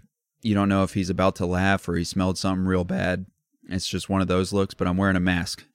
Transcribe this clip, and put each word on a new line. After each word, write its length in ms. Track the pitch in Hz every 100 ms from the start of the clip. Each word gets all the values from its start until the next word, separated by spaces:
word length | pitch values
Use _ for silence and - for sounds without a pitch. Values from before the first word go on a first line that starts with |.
| _ _ _ _
you 140 | 110
don't 160 | 101 101
know 120 | 98
if 120 | 95
he's 160 | 101 92
about 260 | 92 95 -
to 100 | 90
laugh 400 | 90 98 98 -
or 100 | 85
he 80 |
smelled 340 | 85 95 92 87
something 260 | 95 92
real 200 | 92 92
bad. 420 | 87 - 90 92 95 _ _ _ -
It's 180 | 92 -
just 220 | 92 -
one 140 | 98
of 60 | 90
those 240 | 90 92
looks, 200 | 101 95
but 140 | - 90
I'm 80 | 90
wearing 200 | 98 92
a 40 |
mask, 440 | 90 90 - - -